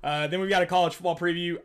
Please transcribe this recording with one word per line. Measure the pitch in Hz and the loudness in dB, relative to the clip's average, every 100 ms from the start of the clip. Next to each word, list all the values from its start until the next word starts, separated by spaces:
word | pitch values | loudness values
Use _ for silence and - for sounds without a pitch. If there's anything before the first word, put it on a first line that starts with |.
Uh, | 143 147 151 | -4 -2 -2
then | 180 | -2
we've | 190 | 0
got | 190 | 2
a | 175 | 4
college | 180 170 | 4 2
football | - 175 170 | 0 -2 0
preview. | 175 170 175 170 | -2 -2 -4 -6